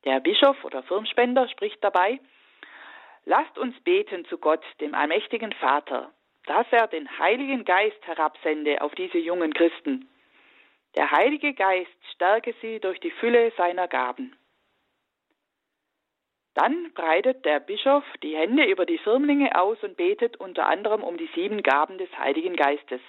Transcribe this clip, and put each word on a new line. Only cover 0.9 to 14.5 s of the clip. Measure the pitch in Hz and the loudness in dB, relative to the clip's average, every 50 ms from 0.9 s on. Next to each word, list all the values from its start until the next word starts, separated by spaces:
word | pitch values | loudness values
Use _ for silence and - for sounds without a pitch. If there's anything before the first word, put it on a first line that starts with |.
| 175 202 220 - - - 240 247 247 262 254 247 | -4 -4 -4 -2 0 2 2 2 2 2 0 0
spricht | - - 202 214 - _ - | -2 -6 -6 -6 -4 _ -4
dabei: | 202 - 180 185 202 254 269 _ _ _ _ _ _ _ _ - - - - - - - - - - - _ _ | 0 2 2 2 2 0 -6 _ _ _ _ _ _ _ _ -20 -20 -20 -20 -20 -20 -20 -20 -20 -20 -20 _ _
"Lasst | - 185 247 320 - _ | 0 2 2 2 -2 _
uns | - 262 247 240 - | -6 -6 -6 -6 -4
beten | _ 175 180 196 208 - 196 175 165 | _ 2 2 2 2 -2 -8 -10 -8
zu | - 170 | -10 -12
Gott, | - - 156 160 160 - - - - | -2 0 0 0 0 -2 -16 -10 -8
dem | 151 147 - | -8 -4 -2
allmächtigen | 143 147 147 160 170 208 - - 220 220 214 | -2 0 0 0 -2 -2 -2 -6 -6 -6 -8
Vater, | - - - 131 139 147 - - 135 123 - - _ _ _ _ _ _ _ | -8 -2 0 2 2 0 0 -4 -6 -6 -6 -10 _ _ _ _ _ _ _
dass | - 147 202 240 - | -2 0 0 2 4
er | - 233 226 | 2 2 2
den | 220 - 160 147 131 - - | 2 -2 -8 -8 -10 -6 0
Heiligen | 151 180 220 254 277 269 277 247 - | 2 2 2 2 -2 -4 -4 -4 0
Geist | - 180 190 214 214 208 - - | 0 2 2 2 0 -4 -6 -12
herabsende | 175 165 - 156 151 - - - 165 156 151 151 147 143 - | -10 -4 -2 -2 -2 -2 -4 -4 -2 -2 0 0 -2 0 0
auf | 147 147 - | -2 -6 -6
diese | - 185 175 - | -8 -8 -4 -4
jungen | 170 165 165 175 180 170 156 151 | -4 -2 -2 -2 -2 -2 -2 2
Christen. | - 170 165 - - _ 147 135 131 131 _ _ _ _ _ _ _ _ _ _ _ _ _ _ _ _ _ _ | 4 2 2 2 -2 _ -4 -4 -4 -6 _ _ _ _ _ _ _ _ _ _ _ _ _ _ _ _ _ _
Der | 156 151 143 | -2 0 2
Heilige | 151 151 196 269 302 285 - 294 262 | 4 4 4 4 2 0 -4 -6 -2
Geist | - 196 190 190 185 175 - _ _ _ - - | 0 0 2 2 0 -2 -8 _ _ _ -20 -6
stärke | _ 170 185 208 233 226 240 226 - | _ 2 2 2 2 0 -6 -10 -8
sie | - 226 220 220 | -10 -10 -8 -4
durch | - 190 180 - | -4 -4 -4 -4
die | - 170 | -8 -10
Fülle | - - - 233 240 240 233 226 220 | -6 -2 0 4 4 4 4 4 2
seiner | - 175 175 175 185 180 175 | 0 0 0 0 -2 -4 -2
Gaben." | - 127 127 123 123 - 131 127 - _ _ _ | -2 -2 -2 -2 -4 -8 -10 -12 -14 _ _ _